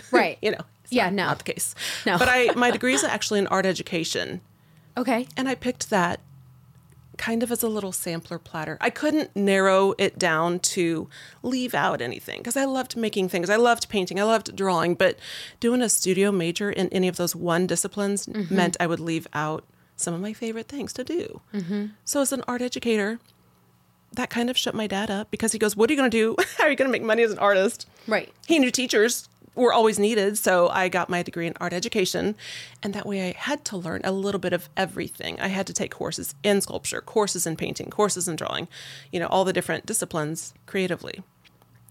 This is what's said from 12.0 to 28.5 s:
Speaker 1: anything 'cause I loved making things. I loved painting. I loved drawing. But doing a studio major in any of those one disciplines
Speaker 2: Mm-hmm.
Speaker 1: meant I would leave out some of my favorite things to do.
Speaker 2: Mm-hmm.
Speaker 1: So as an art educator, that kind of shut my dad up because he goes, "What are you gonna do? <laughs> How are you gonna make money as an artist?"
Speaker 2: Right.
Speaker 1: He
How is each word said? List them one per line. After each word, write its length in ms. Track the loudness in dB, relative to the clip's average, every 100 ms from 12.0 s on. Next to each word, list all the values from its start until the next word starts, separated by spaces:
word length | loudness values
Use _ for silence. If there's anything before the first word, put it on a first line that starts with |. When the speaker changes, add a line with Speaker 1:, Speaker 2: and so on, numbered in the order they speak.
Speaker 1:
anything 400 | -4 -6 -10 -10
'cause 160 | -4 -2
I 80 | 0
loved 300 | -2 -4 -2
making 320 | -2 0 0
things. 200 | 0 2
I 80 | 4
loved 320 | 6 4 0
painting. 300 | -2 -2 0
I 40 |
loved 320 | 2 2 0 -2
drawing. 400 | 0 2 2 4
But 240 | 2 2 -10 -14 -14 -2
doing 220 | 2 2
a 80 | 2
studio 420 | 0 2 4 4
major 400 | 2 0 -2 -2
in 180 | 0 0
any 180 | 2 0
of 100 | 0
those 180 | -2 -2
one 320 | 0 2 2
disciplines 580 | 0 -2 -2 -2 -2 -4
Speaker 2:
Mm-hmm. 300 | -6 0 2
Speaker 1:
meant 220 | 2 2
I 80 | 0
would 120 | 0
leave 280 | -2 -4 -4
out 300 | -4 -4 -4 -10 _ _ -8
some 160 | -6 -4
of 60 |
my 120 | -6
favorite 340 | -6 -8 -8 -10
things 260 | -10 -8
to 100 | -8
do. 380 | -6 -4 -6 -12 -10
Speaker 2:
Mm-hmm. 340 | -8 -4 -4 -6 -10 -4
Speaker 1:
So 160 | 0
as 100 | 0
an 120 | -2 -4
art 140 | -4
educator, 580 | -4 -4 0 0 0 -4 _ _ _ _ _ _ _ _ _
that 160 | -8 -4
kind 200 | -2 0
of 80 | 0
shut 160 | -2
my 140 | -4 -2
dad 240 | -2 -2
up 180 | -4 -4
because 200 | -2 -2
he 80 | 2
goes, 160 | 0 4
"What 140 | 4
are 40 |
you 40 | 4
gonna 120 | 4
do? 260 | 4 2 2 0
<laughs> 100 | 2
How 60 | 2
are 40 |
you 60 | 4
gonna 140 | 2
make 140 | 2
money 180 | 2 2
as 80 | 2
an 80 | 4
artist?" 480 | 4 4 4 -2 -16 -14 -4
Speaker 2:
Right. 240 | -4 -4 -8
Speaker 1:
He 100 | 2